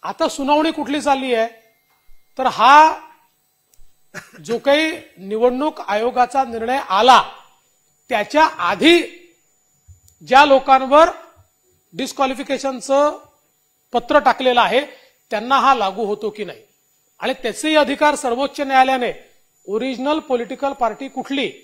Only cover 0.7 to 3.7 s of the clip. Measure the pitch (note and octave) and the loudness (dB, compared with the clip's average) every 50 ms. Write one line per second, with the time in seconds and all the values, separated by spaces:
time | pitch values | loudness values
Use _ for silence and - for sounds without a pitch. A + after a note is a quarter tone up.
0.7 | D#4 D#4 C#4+ G#3+ C#4+ D4+ - D4 C#4 C4+ C4 C4 A#3+ A3+ A3 A#3 A#3 - _ _ | -4 -6 -8 -6 -6 -4 -2 -2 -2 -2 -2 -4 -2 -2 -2 -4 -6 -16 _ _
1.7 | _ _ _ _ _ _ _ _ - - _ _ _ - C4 B3 - - G#3+ B3 | _ _ _ _ _ _ _ _ -20 -20 _ _ _ -4 -4 -4 0 4 6 8
2.7 | C#4 D4+ D#4 D#4+ D#4 - - - - _ _ _ _ _ _ _ _ _ _ _ | 8 8 8 6 4 -2 -12 -20 -20 _ _ _ _ _ _ _ _ _ _ _